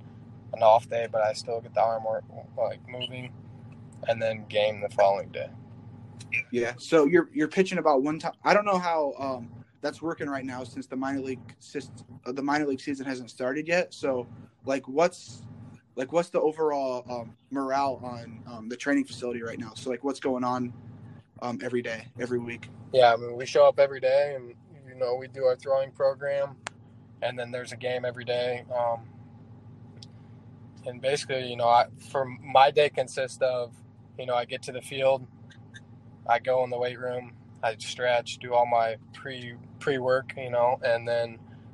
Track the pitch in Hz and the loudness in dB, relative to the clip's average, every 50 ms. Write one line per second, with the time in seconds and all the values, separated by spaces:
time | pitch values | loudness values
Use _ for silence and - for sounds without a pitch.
0 | - - - - - - - - - - - 113 113 110 110 117 - - 123 117 | -20 -20 -20 -20 -20 -20 -20 -20 -16 -10 0 6 8 10 10 8 6 2 -2 -2
1 | 117 110 110 110 107 107 110 - 117 127 120 117 113 117 - 123 110 113 113 110 | -2 0 0 2 2 2 0 -2 -6 -6 -6 -6 -6 -4 0 2 2 2 2 0
2 | 110 110 110 110 107 - - 123 123 - - 131 117 101 107 104 - 120 123 127 | -2 -2 -4 -4 -6 -8 -16 -18 -18 -12 -6 -4 -4 -4 -4 -8 -14 -12 -10 -8
3 | 123 123 127 127 123 123 - - - - - - - - - - - - - - | -8 -8 -10 -10 -12 -14 -14 -18 -20 -20 -20 -20 -20 -20 -18 -18 -20 -20 -18 -8
4 | - - 117 113 113 113 110 110 104 104 104 104 104 107 107 101 104 101 - - | -4 -4 -2 -2 -2 -4 -4 -4 -6 -4 0 2 2 2 0 -2 -6 -4 2 4
5 | 101 98 98 98 85 - - 64 65 - - - - - - - - - - - | 6 6 4 2 -2 -6 -8 -8 -8 -8 -10 -16 -20 -20 -20 -20 -20 -20 -18 -18
6 | - - - - - - - 127 - - - 120 117 117 120 120 - - 160 165 | -18 -18 -18 -18 -10 -6 -4 -4 -4 -2 -2 -2 -2 -2 -4 -8 -2 2 4 6
7 | 147 139 - 170 160 - - 143 156 147 - 196 185 190 185 175 156 156 147 131 | 6 6 6 4 4 2 0 -2 -2 0 2 2 2 2 2 0 4 4 4 4
8 | 135 151 156 165 - 165 - _ - 151 180 208 208 208 196 180 180 170 165 160 | 4 0 -2 -4 -6 -8 -8 _ 4 4 6 6 6 4 2 2 2 2 0 0
9 | 147 139 123 - 139 135 131 123 117 - - - - _ _ _ - 147 151 - | 0 0 -2 -4 -6 -6 -6 -6 -8 -12 -16 -18 -20 _ _ _ -6 -6 -6 -4
10 | 151 165 165 - 165 143 139 135 127 135 127 127 131 117 123 135 127 - 135 131 | -6 -6 -6 -4 -6 -6 -6 -6 -6 -8 -8 -8 -10 -10 -10 -12 -12 -8 -6 -6
11 | 135 135 - 139 131 135 131 120 - - - _ - - - 147 - - - - | -4 -4 -4 -4 -4 -6 -8 -8 -10 -16 -20 _ -16 -12 -10 -10 -10 -12 -16 -20
12 | - - - - - 123 123 135 139 143 143 151 151 143 135 131 - 151 143 135 | -20 -20 -20 -14 -10 -8 -6 -4 -2 0 2 2 2 0 -2 -4 -4 -6 -6 -6
13 | 131 139 131 127 123 113 - - 127 127 139 151 156 160 170 180 175 - - - | -6 -6 -6 -6 -8 -10 -8 -6 -4 -4 -4 -4 -2 0 0 0 0 -2 -4 -6
14 | 156 143 131 123 117 101 113 - - - _ _ - 127 135 135 127 131 131 147 | -2 -2 -2 -2 -4 -6 -12 -20 -20 -20 _ _ -4 -2 -2 -2 -4 -2 2 2
15 | 170 185 - - - - - - - - - - - - - - _ _ - - | 2 2 2 -4 -18 -18 -18 -18 -18 -18 -18 -18 -18 -18 -20 -20 _ _ -8 -8
16 | 131 131 160 170 170 - - 175 - 156 151 156 160 151 143 139 135 131 127 123 | -4 0 0 0 0 2 0 0 2 2 0 0 0 0 0 0 -2 -2 -2 -4
17 | 120 120 123 120 117 117 117 _ _ - 135 139 135 131 131 139 139 139 127 98 | -6 -8 -8 -8 -10 -12 -16 _ _ -8 -6 -4 -2 0 0 0 0 0 -2 -4
18 | 117 123 123 117 117 117 113 110 107 117 120 113 110 113 123 - - 143 143 139 | -8 -10 -10 -10 -12 -14 -16 -16 -16 -16 -14 -12 -10 -10 -10 -6 -2 0 2 2
19 | 127 - - - 123 120 120 120 117 113 110 - 120 110 - - - 131 123 117 | 0 -2 -6 -8 -6 -6 -6 -6 -6 -8 -8 -8 -10 -12 -12 -10 -6 -6 -6 -4
20 | - 139 135 - - 139 131 123 127 123 123 127 123 120 120 - - - - - | -4 -4 -4 -2 -2 -2 -2 0 0 0 0 -2 -4 -6 -10 -12 -18 -18 -18 -18
21 | - - - - - _ - - - 123 117 - - 123 120 123 120 120 113 110 | -18 -18 -18 -20 -20 _ -14 -10 -8 -8 -6 -6 -6 -4 -4 -4 -4 -4 -6 -8
22 | 110 - - 113 123 123 123 120 120 120 117 113 - - - - - - - 131 | -10 -12 -10 -8 -6 -4 -4 -4 -4 -6 -10 -12 -12 -16 -18 -18 -8 0 6 8
23 | 123 117 117 113 120 120 120 123 131 127 - 151 143 139 131 143 139 139 139 131 | 8 10 8 6 2 -4 -6 -6 -4 2 6 8 10 10 10 8 6 4 4 2
24 | 127 127 131 139 143 143 139 131 123 120 120 117 - - - 143 135 131 127 127 | 2 4 4 4 4 2 -2 -6 -10 -12 -18 -20 -20 -20 -20 -20 -20 -12 -6 -4
25 | 127 120 123 131 131 127 127 135 135 127 127 127 - 139 135 135 135 135 127 - | -2 -2 -2 -2 -4 -8 -4 2 4 4 4 2 0 0 2 2 0 -2 -2 0
26 | 143 135 135 131 143 143 139 143 139 139 131 - - - - - - - - - | 2 2 2 0 -2 -2 0 0 -2 -2 -4 -8 -14 -14 -14 -14 -20 -20 -20 -20
27 | - - - - 110 120 127 123 120 120 123 123 123 120 123 113 123 123 123 127 | -20 -20 -10 -6 -4 -4 -4 -4 -8 -6 -6 -8 -8 -8 -10 -6 -4 -4 -2 -2
28 | 123 123 123 123 123 123 120 123 123 123 123 123 117 - 127 123 120 117 117 113 | -2 -4 -6 -6 -4 -2 -2 0 0 0 -2 -4 -6 -6 -2 0 0 0 0 -2
29 | 117 - - - - - - - - - - - - - - - - - - - | -6 -12 -18 -20 -20 -20 -20 -20 -20 -20 -20 -20 -20 -20 -20 -20 -20 -20 -20 -20
30 | - - - - - - - - - - - - - - - - - 127 123 120 | -20 -20 -20 -20 -20 -20 -20 -20 -20 -20 -20 -20 -20 -20 -20 -16 -12 -12 -10 -6
31 | 127 131 143 143 - - 135 131 127 123 120 117 120 117 120 123 117 - - - | -2 -2 -2 -2 -2 -2 -4 -4 -2 -4 -2 2 4 6 6 6 6 4 0 -18
32 | - - - 139 135 127 123 - - - - 131 135 147 143 151 147 147 - - | -10 -4 -2 -2 -2 -2 -6 -14 -4 2 6 6 8 8 8 6 4 4 4 0
33 | 127 123 - 143 131 123 - - 139 127 127 123 120 117 117 - - - - - | -4 -4 -4 -6 -6 -6 -4 -2 0 0 0 0 -4 -6 -8 -16 -20 -20 -20 -20
34 | - - - 120 127 123 123 120 120 104 131 127 123 139 127 127 - - 143 135 | -20 -18 -14 -10 -4 -2 -2 -2 -2 -2 -6 -10 -8 -8 -10 -10 -10 -8 -4 0
35 | 135 135 135 127 127 - - - - - - - - - - - - - - - | 2 4 2 2 0 -8 -18 -20 -20 -20 -20 -20 -20 -20 -20 -20 -20 -20 -20 -20
36 | - - - - - - 117 117 - 131 127 127 127 123 123 120 123 123 127 117 | -20 -20 -20 -6 0 2 2 2 2 2 2 2 2 0 -2 -2 -2 -2 -4 -6
37 | 127 123 123 123 123 117 113 - - - - - - 117 110 107 - - - - | -6 -6 -6 -6 -8 -10 -16 -20 -20 -20 -10 -4 -2 -2 -2 -4 -6 -10 -6 -2
38 | 123 123 120 120 117 117 117 110 127 123 120 120 120 120 120 117 113 113 113 110 | 2 2 2 2 2 -2 -8 -10 -4 2 4 4 4 4 4 4 2 2 0 -4
39 | - - - - - 135 131 127 123 120 120 120 - - - - - 156 139 131 | -10 -16 -18 -14 -12 -10 -10 -10 -10 -12 -12 -14 -16 -18 -14 -6 -2 0 0 2
40 | 127 127 127 131 123 - - 139 131 123 120 120 120 123 131 - - 123 117 117 | 2 2 2 2 0 -4 -10 -10 -6 -2 2 4 4 4 4 2 2 2 2 2
41 | 117 117 117 117 117 117 113 113 - - - - - - | 2 0 0 0 0 -2 -6 -12 -18 -20 -20 -20 -20 -4